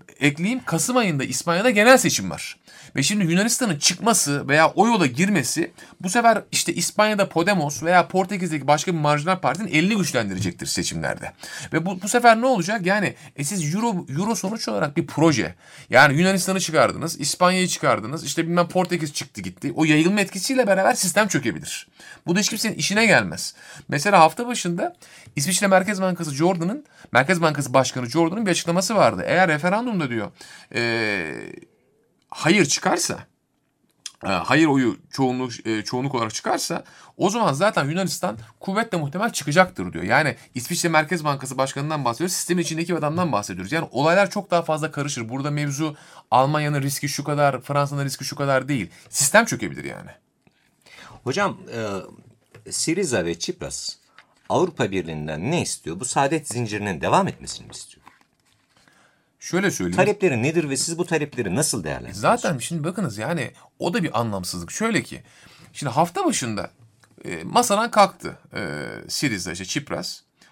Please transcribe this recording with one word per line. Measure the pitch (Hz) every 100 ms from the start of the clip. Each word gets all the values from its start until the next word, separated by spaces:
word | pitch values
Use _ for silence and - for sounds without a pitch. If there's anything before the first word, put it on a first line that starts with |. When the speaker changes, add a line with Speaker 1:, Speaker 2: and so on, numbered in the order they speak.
| - -
Speaker 1:
ekleyeyim. | 143 147 190 262
Kasım | - 165 202 254
ayında | 208 143
İspanya'da | 127 131 170 170 247
genel | 208 226 254
seçim | 156 - 95
var. | 71 - - _ - - -
Ve |
şimdi | 139 208 165
Yunanistan'ın | 175 220 - 233 147
çıkması | - 180 202 - 143 143 127
veya | 151 156
o | - 220
yola | 226 147
girmesi | 120 196 185 - 151 - - - -
bu | 185
sefer | 240 233 208 -
işte | - -
İspanya'da | 175 - - 214 208 190
Podemos | 160 175 185 143 143
veya | 160 180 170
Portekiz'deki | 185 190 196 180 151 135
başka | 151 185
bir | 165
marjinal | 147 147 156 185
partinin | 135 147 220
elini | 151 185 220
güçlendirecektir | 160 123 101 95 98 - 69
seçimlerde. | - 85 82 69 - - - - - -
Ve | 160 175
bu, | 185
bu | 208
sefer | 240 240 220
ne | 254
olacak? | 226 170 220 180
Yani, | 208 160 - - -
e, |
siz | 143 202 147
Euro, | 196 233 180 -
Euro | 139 208
sonuç | 226 190 226 -
olarak | 214 151 170
bir | -
proje. | - 165 120 82 - - - -
Yani | 123 143 139
Yunanistan'ı | 190 196 190 190
çıkardınız, | 180 151 107 92 160 -
İspanya'yı | 143 - 180 185 180
çıkardınız, | - 147 107 110 160
işte | 143 165 165
bilmem | 175 170
Portekiz | 180 175 175 156
çıktı | - - -
gitti. | 95 - 147 139
O |
yayılma | 156 151 165 208
etkisiyle | 196 196 - 262 202
beraber | 190 202
sistem | 247 185 202 214
çökebilir. | 147 113 82 71 - - _ - - 156
Bu | 185
da |
hiç | 202
kimsenin | 214 220
işine | - 151 208 226
gelmez. | 139 92 - - - - - -
Mesela | 147 202 190
hafta | 160 190 240
başında | 240 175 170 349 - - - - -
İsviçre | 139 185 202
Merkez | 190 196 190
Bankası | 190 175 156
Jordan'ın, | 135 170 180 170 285 - - -
Merkez | 120 139 180
Bankası | 165 143 123
Başkanı | 131 127 131 120
Jordan'ın | 151 165 202 202
bir |
açıklaması | 165 - 175 185
vardı. | 208 123 92 -
Eğer | 170 185
referandumda | 151 175 208 247 196 135
diyor, | 117 98 - - - -
e, | 113 117 113 107 101 80 58 50 - - _ _ _ _ _ -
hayır | - 151 202
çıkarsa, | 139 - 185 330 - - - _ _ _ _ _ _ _ - -
e, | 95
hayır | 92 - 143 160
oyu | 139 120 - _
çoğunluk, | - 131 127 127 - 110
e, | 110
çoğunluk | - 123 135
olarak | 127 113
çıkarsa | - - 320 - 170 - - - -
o | 190
zaman | 233 190
zaten | 139 202 202
Yunanistan | 139 175 180 - 180 110 - -
kuvvetle | - 196 226 170
muhtemel | 143 180 233
çıkacaktır | - 147 160 185 - 90
diyor. | 82
Yani | 92 131 151 - -
İsviçre | 123 - 175 170
Merkez | 156 147 180
Bankası | 147 139 131 131
Başkanı'ndan | 135 139 147 156
bahsediyoruz. | 123 117 180 -
Sistemin | - 180
içindeki | 165 160 170
bir | 165
adamdan | 151 165 175
bahsediyoruz. | 104 104 92 95
Yani | 160 165
olaylar | 117 156 185 190
çok | 208 190
daha | 175
fazla | 170 156 151
karışır. | 151 143 131 113
Burada | 135 143
mevzu | 147 147 139 156 151 - - -
Almanya'nın | 120 135 151 147 147
riski | 139 139 143
şu | -
kadar, | 143 147 143 135
Fransa'nın | - 143 143 143
riski | 139 -
şu | 143 143
kadar | 139 135 131
değil. | 135 87 - -
Sistem | - - 208
çökebilir | 233 127 90 69
yani. | 69 50 50 - _ _ _ _ _ _ _ - - -
Speaker 2:
Hocam, | 120 185 202 - -
e, | 117 107 95 - - - _ _ - 95
Syriza | - 156 170 175 107
ve | 85
Tsipras | 85 - - 69 - - - _ _ - _ -
Avrupa | 120 180 - 104
Birliği'nden | 95 82 78 76 76 107
ne | 170
istiyor? | 101 - 78 87
Bu |
saadet | 127 147 139 160 -
zincirinin | 123 113 104 104 78
devam | 92 160 170
etmesini | - - - -
mi |
istiyor? | - - - - _ _ _ _ _ _ _ _ _ _ _ _ _
Speaker 1:
Şöyle | - 170 196
söyleyeyim. | - 180 175
Speaker 2:
Talepleri | 190 202 185 120
nedir | 139 165 147
ve | 135
siz | - 165
bu | 170
talepleri | 160 135 120 104
nasıl | 101 - 110
değerlendiriyorsunuz? | 78 64 60 101
Speaker 1:
Zaten | 143 240 - 135
şimdi | - 165
bakınız | 156 170 156 101
yani | 117 170 120 - - -
o | -
da | 240
bir | 160 113
anlamsızlık. | 117 98 90 90 85
Şöyle | - 226 196
ki, | - 64 - - - - -
şimdi | - 143
hafta | 123 175 381
başında, | 359 - 120 101 - _ _ _ _ -
e, | - 80
masadan | - 240 240 208 233
kalktı, | - 92 - 78 - _
e, | - 87 73 60 53 -
Syriza, | - - 98 90
işte | 87
Çipras. | 92 147 - 87 - - _ _ _